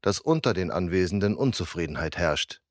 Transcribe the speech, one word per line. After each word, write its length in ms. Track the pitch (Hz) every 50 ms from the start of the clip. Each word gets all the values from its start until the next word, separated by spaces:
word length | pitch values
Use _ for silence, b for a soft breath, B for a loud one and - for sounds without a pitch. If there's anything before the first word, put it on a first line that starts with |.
dass 160 | - 98 101 -
unter 340 | - - 160 160 - 127
den 200 | 104 92 92 82
Anwesenden 640 | - 85 92 85 87 92 92 87 98 101 98 104 107
Unzufriedenheit 800 | - 131 135 117 - 110 - - 87 85 78 78 78 82 80 -
herrscht. 440 | - 87 80 73 - - _ - - _ _